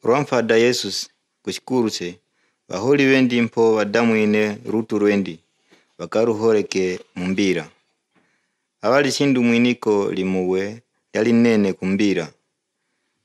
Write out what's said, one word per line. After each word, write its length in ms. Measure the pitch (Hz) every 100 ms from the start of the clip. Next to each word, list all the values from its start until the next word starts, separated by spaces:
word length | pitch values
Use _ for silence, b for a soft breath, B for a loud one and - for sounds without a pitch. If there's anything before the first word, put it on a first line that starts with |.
rwamfada 560 | 113 139 139 123 113 113
Jesus 520 | 120 123 101 - - _ _ _
kushikuru 480 | 104 - - 127 110
se, 280 | - 87 90 _ _ _ _ -
vaholi 360 | 92 120 143 135
wendi 340 | 135 127 120
mpo 340 | 113 117 113
wadamu 420 | 110 104 113 117 110
ine 420 | 107 107 107 104 -
rutu 320 | 110 110 107
rwendi, 400 | 104 101 90 82 _ _ b b b -
wakaruhoreke 1000 | 87 107 117 107 113 107 - 95 92 92 - 92
mumbira. 540 | 90 95 98 85 78 _ _ _ _ _ _ _ _ _ _ _
Avali 320 | 107 135 139
shindu 300 | - 143 127
mwiniko 720 | 120 117 123 120 110 101 98
limuwe, 680 | 92 92 92 92 92 101 117 _ _ _
yali 200 | 107 117
nene 400 | 117 117 110 98
kumbira. 600 | 90 92 98 104 87 78 _ _ _ _ _ _ _ _ _